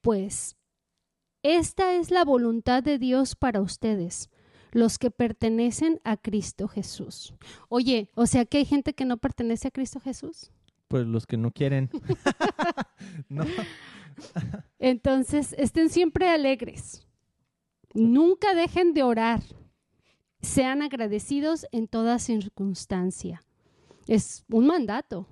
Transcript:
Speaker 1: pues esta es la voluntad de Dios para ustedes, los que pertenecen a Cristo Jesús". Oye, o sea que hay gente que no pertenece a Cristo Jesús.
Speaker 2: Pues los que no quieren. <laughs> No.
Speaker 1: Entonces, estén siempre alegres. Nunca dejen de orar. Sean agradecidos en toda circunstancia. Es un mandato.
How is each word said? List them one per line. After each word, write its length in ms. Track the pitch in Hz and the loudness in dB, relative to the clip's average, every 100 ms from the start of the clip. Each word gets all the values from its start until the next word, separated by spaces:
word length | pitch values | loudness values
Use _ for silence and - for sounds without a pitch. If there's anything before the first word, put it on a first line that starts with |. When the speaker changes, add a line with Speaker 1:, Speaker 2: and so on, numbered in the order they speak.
Speaker 1:
pues 540 | 226 208 196 - - _ _ _ _ _ _ _ _ _ | 2 0 -4 -8 -12 _ _ _ _ _ _ _ _ _
esta 520 | 285 339 320 - 381 | 2 2 2 0 0
es 160 | 359 330 | 0 2
la 120 | 359 | 2
voluntad 580 | 311 254 233 226 233 247 | 4 4 2 0 0 0
de 140 | 254 277 | 2 0
Dios 340 | 254 254 262 | 2 2 0
para 260 | - 262 208 | 0 -2 0
ustedes, 680 | 196 - 226 208 175 - - _ _ _ _ | -2 -4 -2 -2 -4 -8 -14 _ _ _ _
los 280 | 233 226 - | 2 2 2
que 120 | 247 | -4
pertenecen 880 | - 240 220 226 226 240 - 320 330 | -2 -4 0 -2 2 0 0 0 0
a 120 | - 214 | -2 -4
Cristo 520 | - 202 - - 202 | -2 -4 -6 -8 -6
Jesús". 640 | - - - - - - - - - _ | -6 -10 -10 -14 -14 -18 -20 -20 -20 _
Oye, 420 | 240 254 240 202 | -2 2 0 -2
o 120 | - 240 | 0 2
sea 180 | 254 | 4
que 140 | 233 285 | 2 2
hay 60 | |
gente 300 | 277 285 269 | 2 2 0
que 100 | - | -4
no 120 | 262 240 | -4 -2
pertenece 500 | 277 - 233 226 269 | -4 -2 -4 -2 -4
a 40 | |
Cristo 260 | 262 262 269 | -6 -8 -8
Jesús. 540 | 262 247 285 - - _ _ _ _ | -10 -10 -12 -16 -20 _ _ _ _
Speaker 2:
Pues 180 | 131 117 | -2 0
los 200 | 113 - | -2 -2
que 100 | 113 | -4
no 140 | 117 | -4
quieren. 400 | - 139 139 135 | -2 0 0 -2
<laughs> 1400 | 302 - 370 285 - 381 - 349 302 - _ 196 170 - | -6 -6 -2 -2 -2 -4 0 -4 -2 -10 _ -16 -16 -10
No. 160 | 143 294 359 - - - - - - - 175 - 208 - _ | -6 -4 -4 -8 -14 -20 -20 -20 -20 -12 -8 -8 -10 -16 _
Speaker 1:
Entonces, 760 | 254 247 285 269 247 294 277 226 | 0 2 2 2 2 -2 -2 -2
estén 300 | 269 330 320 | -2 2 2
siempre 380 | 339 349 370 370 | 4 2 2 2
alegres. 800 | 330 269 262 233 - - - _ _ _ _ _ _ _ _ _ | 4 2 0 -4 -12 -16 -20 _ _ _ _ _ _ _ _ _
Nunca 600 | 208 226 254 339 370 415 | 2 4 6 6 4 2
dejen 400 | 349 339 349 349 | 2 2 2 2
de 80 | 302 | 4
orar. 400 | 254 226 226 226 - - - _ _ _ _ _ _ _ | 2 2 0 0 -4 -20 -20 _ _ _ _ _ _ _
Sean 420 | - - 262 277 | -2 0 0 -2
agradecidos 840 | 294 247 220 214 - 285 302 320 - | -4 -4 -4 -4 -4 -2 -2 -2 -4
en 140 | 240 220 | -6 -4
toda 300 | 226 226 240 | 0 0 0
circunstancia. 1200 | - 220 196 - 196 180 - 190 185 - 180 170 _ _ _ _ _ _ - | 0 -4 -4 -6 -6 -6 -6 -4 -4 -4 -12 -12 _ _ _ _ _ _ 0
Es 380 | 220 - - _ | 0 0 -12 _
un 160 | 226 262 | 4 4
mandato. 640 | 349 220 226 - 175 190 | 2 -2 -6 -6 -12 -12